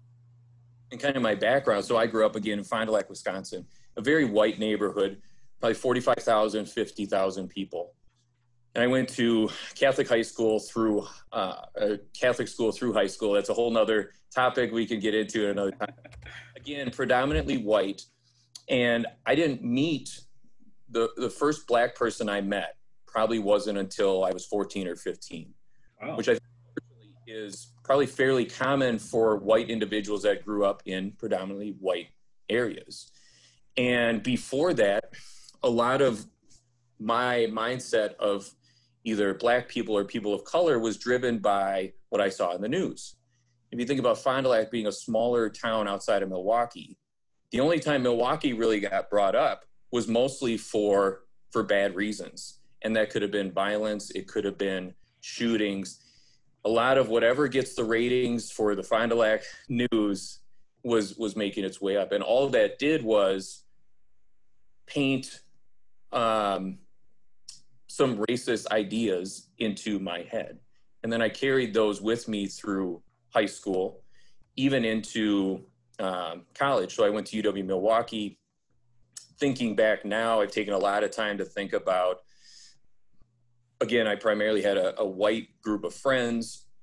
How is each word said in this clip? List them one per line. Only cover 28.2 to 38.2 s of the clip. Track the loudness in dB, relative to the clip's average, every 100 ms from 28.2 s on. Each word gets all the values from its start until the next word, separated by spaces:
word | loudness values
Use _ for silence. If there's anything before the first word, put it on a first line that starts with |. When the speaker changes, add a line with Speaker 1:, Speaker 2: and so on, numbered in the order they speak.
| 2 4 0
Speaker 1:
common | -2 0 2 2 0
for | -2 2 4 4
white | 4 4 4
individuals | -2 -2 -2 -2 0
that | 2 0 0
grew | 0 2
up | 0 -4
in | -6 -6
predominantly | -8 -4 -2 -4 -8 -10 -6
white | -2 -2 -4 _ _ _ -4
areas. | 0 0 -4 -14 -20 -20 -20 -20 _ _ _ _ -2
And | 2 2 2 0
before | 0 -2 -2 0 0 4
that, | 2 2 -4 -12 -20 -20 -20 -4
a | 0
lot | 2 2 4
of | 2 2 -8 _ _ -20 _ _ _ -8
my | 0 2 2 2 2
mindset | 0 -2 -4 0 2 2
of | 0